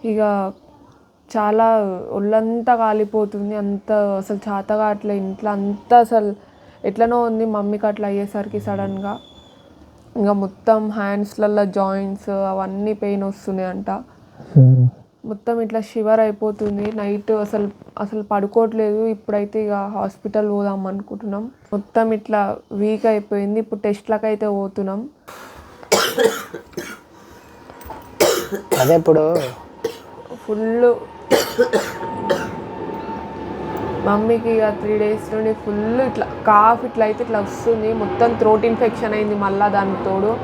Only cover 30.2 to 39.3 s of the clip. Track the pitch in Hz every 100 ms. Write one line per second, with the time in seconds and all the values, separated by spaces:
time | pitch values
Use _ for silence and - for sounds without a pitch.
30.2 | - - - 214 220 233 240 233 - -
31.2 | - - - - - - - - - -
32.2 | 906 - - - - 880 - - - -
33.2 | - - - - - - - - 196 208
34.2 | 220 233 226 226 214 208 208 214 208 214
35.2 | - 220 220 220 214 208 214 240 254 220
36.2 | 214 - 220 208 220 233 247 233 214 220
37.2 | 240 220 202 - 226 226 214 226 208 -
38.2 | 233 233 214 214 233 226 240 233 226 214
39.2 | 214